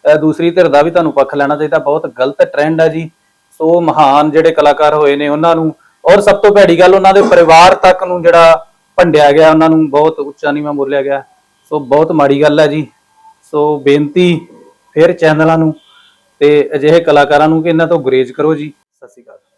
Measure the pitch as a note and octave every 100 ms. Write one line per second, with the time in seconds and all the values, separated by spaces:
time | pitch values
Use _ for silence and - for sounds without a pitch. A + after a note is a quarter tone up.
0 | D3 D3+ D#3 D3+ E3+ F3 E3+ C#3+ D#3+ E3+
1 | D#3+ C#3 C3+ C#3+ C#3 D3 D3+ D#3+ C#3+ D3+
2 | D#3 - C3 C#3 F3 C#3 D3+ E3 D#3+ D#3
3 | E3 _ _ _ _ _ D#3+ F3 E3+ D3
4 | C#3+ C#3+ D3+ D3+ E3 D#3+ D3 D3 D3+ D3+
5 | D3 C#3+ D3 D3 E3 E3 D#3+ - _ _
6 | D#3 G3 G3+ - G#3 G3+ F#3 E3+ F3+ F#3+
7 | F#3+ F#3+ - F3 E3 E3 F3+ F#3 F#3 F#3
8 | F#3 F3+ E3+ E3+ E3 D#3+ - _ _ -
9 | F3 D3+ D3 C#3+ D#3+ D#3 D#3+ D#3+ D#3 C#3+
10 | D#3 D#3 C#3+ C#3+ D3 D3 D3 D3 C3+ C#3
11 | C#3 C#3 C3+ _ _ _ _ D3+ C3 C#3+
12 | D#3+ D#3+ C#3 C#3 D3 D3 D3+ D3+ C#3+ _
13 | _ _ _ _ _ D3+ D3+ D3 C#3 C#3+
14 | D3 F3+ F3+ D#3+ - - _ _ _ D3+
15 | E3+ E3+ D#3 D3+ D#3+ D#3+ D#3+ D3+ _ _
16 | _ _ _ _ D3 D3 - D3 D3 E3
17 | E3 D3 C#3+ D3 D#3 D#3+ E3 D#3+ E3 E3+
18 | C3 B2+ B2+ B2+ D3+ D3+ D3+ _ _ _
19 | B2 _ A2+ G2 _